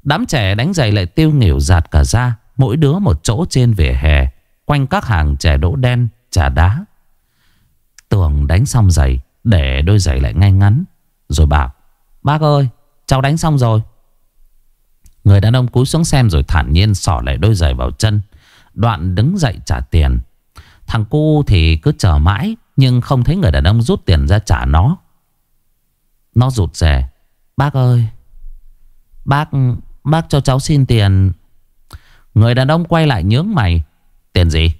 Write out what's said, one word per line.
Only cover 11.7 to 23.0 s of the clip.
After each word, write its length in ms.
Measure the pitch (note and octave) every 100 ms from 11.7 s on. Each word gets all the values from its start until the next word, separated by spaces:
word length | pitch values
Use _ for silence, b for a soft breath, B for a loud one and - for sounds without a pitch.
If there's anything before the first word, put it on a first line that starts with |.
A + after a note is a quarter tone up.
| - _ _ _ _
"Bác 180 | - D3+
ơi, 280 | D#3 C#3+ C3+ - _ _ -
cháu 140 | C3+
đánh 160 | C3+ D#3+
xong 220 | E3 C#3+
rồi." 240 | A#2+ A2 A2+ _ _ _ _ _ - _ _ _ _ _ - _
Người 160 | G#2 G2
đàn 160 | G2+ B2+
ông 120 | B2
cúi 180 | B2 C3
xuống 180 | E3
xem 260 | E3 C#3+ A#2
rồi 120 | D#2
thản 300 | C2+ D#2 C2
nhiên 220 | D2+ G#2+
xỏ 260 | F#2+ - C2+
lại 120 | B1 B1
đôi 180 | G#2+
giày 200 | G#2 D2+
vào 160 | B1 B1
chân, 300 | - A2 G#2 G2 b b b b
đoạn 400 | - A#2 F2+ F2+
đứng 240 | F#2 B2+ G3
dậy 200 | C#3 -
trả 160 | - B1
tiền. 380 | - E2 C#2+ A#1+ - _ _ B B B -
Thằng 180 | A2+
cu 380 | G#2 D3+ D#3 D3+ C#3
thì 300 | F#2+ D#2+ D#2+
cứ 160 | D3 D#3
chờ 200 | F#2 D2+
mãi, 380 | D#2+ G2+ F#3+ A3+ _ -
nhưng 240 | C3 B2